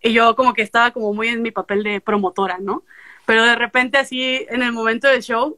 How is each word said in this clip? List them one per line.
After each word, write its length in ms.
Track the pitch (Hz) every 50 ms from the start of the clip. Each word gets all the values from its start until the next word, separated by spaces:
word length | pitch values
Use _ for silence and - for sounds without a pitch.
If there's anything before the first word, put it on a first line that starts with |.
y 100 | - 233
yo 240 | 220 233 226 233 226
como 180 | 262 254 247 -
que 100 | 233 208
estaba 280 | - - 233 233 240
como 220 | 240 240 214 208 208
muy 160 | 214 220 233
en 120 | 240 226
mi 100 | 233 226
papel 300 | - 202 - - 202 208 208
de 180 | 208 208 190
promotora, 560 | - 220 214 208 196 180 - 196 196 185 180 180
¿no? 240 | 196 196 220 - - _ - - - - - - _
Pero 200 | - 220 226 226
de 100 | 240 233
repente 420 | 233 240 233 - 254 254 247 269
así, 480 | 277 269 269 262 254 262 254 262 262 - -
en 140 | 233 254 247
el 100 | 240 233
momento 340 | 226 220 220 226 226 -
del 160 | 277 262 247 208
show, 340 | - 233 226 262 311 -